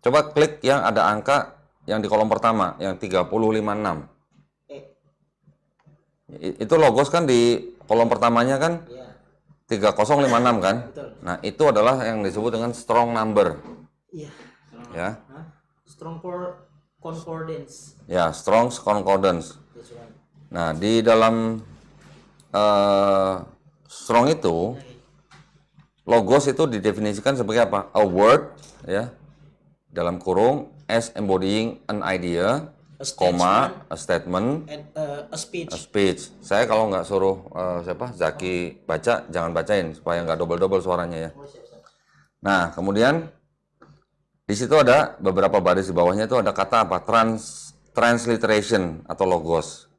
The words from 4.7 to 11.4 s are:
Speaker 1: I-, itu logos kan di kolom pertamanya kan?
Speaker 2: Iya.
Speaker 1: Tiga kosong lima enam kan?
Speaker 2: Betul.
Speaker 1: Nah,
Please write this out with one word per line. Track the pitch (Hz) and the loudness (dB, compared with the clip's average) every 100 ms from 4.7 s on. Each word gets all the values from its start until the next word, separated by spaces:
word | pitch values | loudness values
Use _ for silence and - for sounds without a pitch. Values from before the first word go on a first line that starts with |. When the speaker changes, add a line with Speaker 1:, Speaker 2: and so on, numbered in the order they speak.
| 143 - _ _ _ _ _ _ _ _ _ _ _ _ _ _ | -20 -20 _ _ _ _ _ _ _ _ _ _ _ _ _ _
Speaker 1:
I-, | - 87 - | -12 -10 -8
itu | 110 | 2
logos | 165 147 113 143 | 6 6 4 2
kan | 170 | 0
di | 156 120 120 120 - - - | 4 4 4 2 -4 -20 -2
kolom | 113 117 | 2 2
pertamanya | 101 117 117 123 135 | 2 2 2 2 0
kan? | 160 170 - | -2 -4 -10
Speaker 2:
Iya. | 127 - - _ _ _ _ | -20 -20 -20 _ _ _ _
Speaker 1:
Tiga | _ 107 104 | _ 0 0
kosong | 98 107 143 | 2 2 2
lima | 135 117 | 4 2
enam | 123 113 | 2 2
kan? | 92 117 117 | 0 -2 -8
Speaker 2:
Betul. | - 135 - | -16 -18 -14
Speaker 1:
Nah, | 87 87 | -10 -8